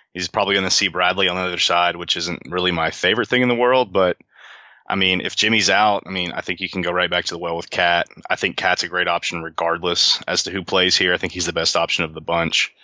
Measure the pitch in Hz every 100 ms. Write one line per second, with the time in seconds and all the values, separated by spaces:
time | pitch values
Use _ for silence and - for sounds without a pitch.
0 | _ 90 87 107 98 98 92 - 98 90
1 | 90 92 92 90 92 87 - 87 87 87
2 | 87 90 85 85 - 90 90 85 80 -
3 | 90 110 110 123 123 120 123 131 110 98
4 | 90 - _ - - - - - - 98
5 | 95 92 - - 107 110 98 98 107 101
6 | - 95 87 - 92 90 92 95 87 90
7 | 90 87 - 87 85 85 - - 87 170
8 | - - - - - - 92 90 87 90
9 | 87 85 - 87 82 80 85 85 87 85
10 | - - - 90 - 95 87 98 92 -
11 | 90 87 90 92 85 82 80 85 82 -
12 | 80 80 80 85 82 - - _